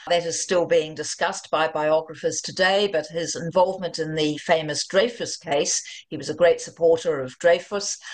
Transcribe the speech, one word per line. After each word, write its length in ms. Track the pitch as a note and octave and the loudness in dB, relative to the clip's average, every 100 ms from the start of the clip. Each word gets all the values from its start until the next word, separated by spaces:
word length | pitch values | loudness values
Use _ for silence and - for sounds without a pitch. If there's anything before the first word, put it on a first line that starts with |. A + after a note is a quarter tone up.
| - | 0
That 160 | F3 | 0
is 160 | E3 D#3+ | 0 -4
still 240 | - F3+ | 0 2
being 300 | E3 E3 D#3 | 4 2 2
discussed 560 | D3+ D3+ - E3+ - - | -4 -8 -4 -2 -4 -2
by 180 | D#3 D#3+ | 0 0
biographers 720 | D#3 D3+ D#3 D#3+ D#3 E3+ D#3+ | 0 2 2 0 -4 -4 -4
today, 480 | - C#3 F#3 G3 G3+ | -6 0 2 2 2
but 160 | D#3+ D3 | 0 -4
his 280 | E3 D#3+ D3 | -4 -6 -6
involvement 640 | E3 F#3 F#3 F#3+ F3 E3 | -2 2 2 2 -6 -6
in 160 | D#3 | -4
the 240 | D#3 D3+ D3+ | 0 0 0
famous 480 | - D#3+ D3+ D3 - | 0 0 0 -6 -2
Dreyfus 500 | F#3 A#3 A#3+ E3 - | 2 2 0 -8 -8
case, 460 | E3 D3 F3 - - - - | -2 -2 0 -2 -6 -14 -14
he 80 | D#3 | -10
was 140 | C#3+ | -8
a 40 | |
great 240 | D3+ E3+ E3 | 2 4 4
supporter 600 | - - E3 E3 E3+ D3 | -2 0 2 4 2 -4
of 180 | B2+ - | -4 0
Dreyfus, 600 | E3+ F3 - G#3 - - - | 2 2 2 -6 -4 -8 -12